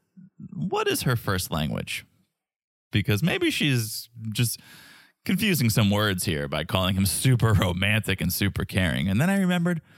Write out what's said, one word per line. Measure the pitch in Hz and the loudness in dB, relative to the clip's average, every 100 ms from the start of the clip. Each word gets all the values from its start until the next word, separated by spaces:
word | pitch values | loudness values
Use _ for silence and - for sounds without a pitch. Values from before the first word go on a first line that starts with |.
| _ - - - - | _ -20 -20 -20 -14
what | - 165 415 415 | -8 -4 -2 0
is | 294 | 0
her | - 120 | 0 0
first | - 92 - | 0 -2 -2
language?" | 80 73 50 50 - - _ _ _ _ _ _ _ _ | -2 -2 -2 -6 -10 -12 _ _ _ _ _ _ _ _
Because | 208 - 104 | -2 0 0
maybe | 160 370 339 | 0 0 0
she's | - 147 127 110 - - 117 110 | 0 0 0 -2 -8 -14 -12 -8
just | 107 120 - - - - - - _ | -2 -2 -2 -14 -20 -20 -20 -20 _
confusing | - 190 214 165 117 | -2 0 2 2 2
some | 117 101 | 4 4
words | 104 107 92 | 4 2 0
here | 98 76 71 | -2 -2 -2
by | 76 | -4
calling | 80 95 92 | -2 0 0
him | 95 98 | 2 0
super | - 131 127 113 | 2 2 4 4
romantic | 101 95 87 98 107 101 95 | 4 2 0 0 0 0 -2
and | 85 | -2
super | - 101 - | 0 -2 -2
caring. | - 104 90 64 87 | -2 0 0 0 0
And | 98 | 2
then | 170 | 2
I | 196 | 2
remembered | 185 180 175 165 - | 2 0 0 -2 -8